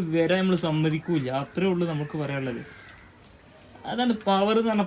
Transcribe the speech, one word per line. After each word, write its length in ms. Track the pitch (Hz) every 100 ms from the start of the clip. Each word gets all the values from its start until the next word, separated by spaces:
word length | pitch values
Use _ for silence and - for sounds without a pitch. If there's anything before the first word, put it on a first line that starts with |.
| 165
വരാൻ 260 | 165 165 185
നമ്മൾ 140 | 190 175 165
സമ്മതിക്കൂല. 600 | 156 156 156 180 160 127 131
അത്രേ 260 | 143 - 190
ഉള്ളൂ 160 | 175 165
നമുക്ക് 220 | 151 147 160
പറയാനുള്ളത്. 400 | 139 135 131 117 - - - - - - - - - - - - -
അതാണ് 220 | 226 247 214 202
പവർ 280 | 196 202 220
എന്ന് 100 | 226
പറഞ്ഞ 140 | 208